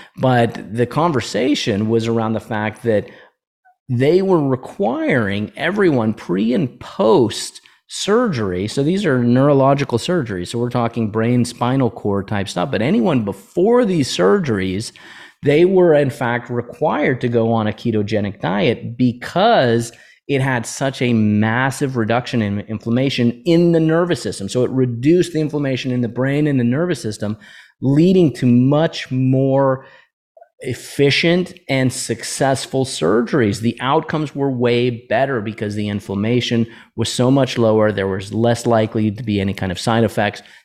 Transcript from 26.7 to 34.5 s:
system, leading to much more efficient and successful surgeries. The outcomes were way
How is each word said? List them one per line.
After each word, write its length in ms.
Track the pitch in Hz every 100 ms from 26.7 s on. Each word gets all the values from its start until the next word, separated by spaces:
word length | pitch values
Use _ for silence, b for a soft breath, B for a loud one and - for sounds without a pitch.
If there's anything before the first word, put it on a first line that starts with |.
| 131 180 170
system, 360 | 110 104 104 107 B B B B
leading 520 | 131 143 175 185 160 -
to 100 | 127
much 640 | 120 131 147 165 - -
more 760 | 131 131 131 135 135 135 131 B B B _ _ _ _ _ 139
efficient 880 | 123 - - 143 131 170 175 180 - -
and 240 | 135 131
successful 920 | - - 110 - - 135 131 - 135 127
surgeries. 760 | - 160 220 233 156 107 101
The 180 | 113 120
outcomes 520 | 127 156 156 156 147
were 160 | 143
way 560 | 139